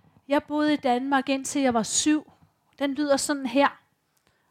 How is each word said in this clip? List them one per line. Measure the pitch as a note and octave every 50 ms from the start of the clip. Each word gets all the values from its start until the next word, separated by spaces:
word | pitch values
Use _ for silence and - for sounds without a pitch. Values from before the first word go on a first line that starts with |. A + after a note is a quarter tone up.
| _ _ _ _ _ -
"Jeg | C#4 D4 D4
boede | - D4 D4+ D4+ D4+ D4+
i |
Danmark, | C#4+ - C4 A#3+ B3 C4 C#4 C#4 C4+ C4 -
indtil | C4+ C4+ C4+ - - D4
jeg | C4+ C4 A#3
var | A#3
syv. | G#3 - - - - D4+ D4+ D4+ - - _ _ _ _ _ _ _ _ _ -
Den | C#4 C#4+ C4+
lyder | C#4 D4+ C#4+ C#4
sådan | C4+ - - D4 C#4 C4+
her." | B3 G#3+ C#4 C#4 - - - _ _ _ _ _ _ _ _ _ _ _ _ _ _